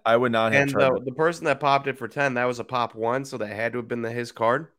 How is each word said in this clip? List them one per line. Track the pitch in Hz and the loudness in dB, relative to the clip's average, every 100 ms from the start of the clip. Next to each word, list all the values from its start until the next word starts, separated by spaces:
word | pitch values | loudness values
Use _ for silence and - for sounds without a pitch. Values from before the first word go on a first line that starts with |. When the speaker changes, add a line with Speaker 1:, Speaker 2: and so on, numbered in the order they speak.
| 113 | 2
Speaker 1:
I | 117 | 4
would | 123 | 4
not | 113 113 | 2 4
have | 139 | 4
Speaker 2:
And | 139 | 2
Speaker 1:
tried | 127 135 | 2 2
Speaker 2:
the, | 113 | 2
Speaker 1:
to | |
Speaker 2:
the | 131 | -4
person | 127 160 165 160 | 0 0 0 -2
that | 131 | 0
popped | 147 139 139 | 2 2 0
it | 131 | -6
for | 113 | -8
ten, | 147 143 | -2 -2
that | 123 | 0
was | 123 120 | -2 -2
a | |
pop | 110 127 117 | -4 -4 -4
one, | 110 113 131 | -2 -2 -2
so | 135 123 | -4 -8
that | 104 | -6
had | 104 117 | -4 -4
to | 123 | -4
have | 113 | -6
been | 120 | -6
the, | 113 | -4
his | 120 120 | -6 -8
card? | - 113 135 160 | -2 0 0 -4